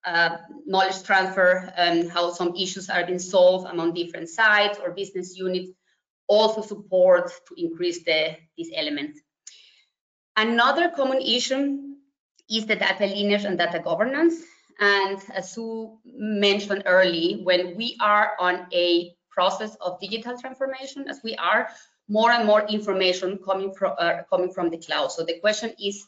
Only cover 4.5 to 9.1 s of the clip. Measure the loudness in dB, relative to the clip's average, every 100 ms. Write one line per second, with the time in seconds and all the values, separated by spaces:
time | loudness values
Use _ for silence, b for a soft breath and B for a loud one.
4.5 | 6 4 0 -6 -6 -8 -8 -10 -8 -4
5.5 | -4 -6 -18 _ _ _ _ 2 4 4
6.5 | 0 -8 -12 -2 4 6 6 4 -10 _
7.5 | -6 -6 -2 -4 -2 0 0 0 -4 _
8.5 | -16 -10 -6 -6 -6 -8